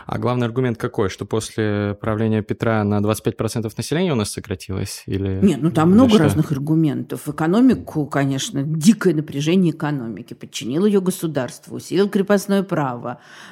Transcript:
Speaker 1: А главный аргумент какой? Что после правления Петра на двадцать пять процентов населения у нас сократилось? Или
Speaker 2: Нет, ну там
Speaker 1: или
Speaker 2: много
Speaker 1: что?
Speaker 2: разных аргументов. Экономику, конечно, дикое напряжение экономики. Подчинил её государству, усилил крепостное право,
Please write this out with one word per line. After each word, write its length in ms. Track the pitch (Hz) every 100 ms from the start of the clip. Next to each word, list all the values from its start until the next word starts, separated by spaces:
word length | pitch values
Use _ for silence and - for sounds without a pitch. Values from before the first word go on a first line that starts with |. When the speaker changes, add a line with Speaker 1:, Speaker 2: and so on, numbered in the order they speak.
Speaker 1:
А 140 | - 113
главный 280 | 113 123 120
аргумент 300 | 120 127 113
какой? 320 | 123 - 98
Что 160 | -
после 720 | 107 113 - - 107 104 104 101
правления 440 | 113 107 113 110
Петра 420 | 101 - 117 110
на 160 | 104 104
двадцать 220 | 104 107
пять 140 | - -
процентов 400 | 113 123 110 -
населения 340 | 113 156 185
у 20 |
нас 160 | 127 104
сократилось? 720 | - - 95 - 98 101 - -
Или 340 | 101 98 95
Speaker 2:
Нет, 200 | 98 131
ну 80 | 156
там 180 | 165 160
Speaker 1:
или 60 |
Speaker 2:
много 160 | 202 254
Speaker 1:
что? 140 | 214
Speaker 2:
разных 280 | 147 151 151
аргументов. 720 | 139 147 160 156 123 - 131 -
Экономику, 800 | 147 160 202 254 208 - 156
конечно, 580 | 147 147 139 135 - 139
дикое 520 | 143 160 156 220 185
напряжение 580 | 156 147 139 147 190 175
экономики. 600 | 147 147 143 113 98 -
Подчинил 500 | - - - 107 143
её 160 | 208 202
государству, 760 | 185 - 165 143 110 - - 123
усилил 340 | - 156 202
крепостное 520 | 202 - 208 196 196
право, 580 | 190 170 139 123 120 123 - - -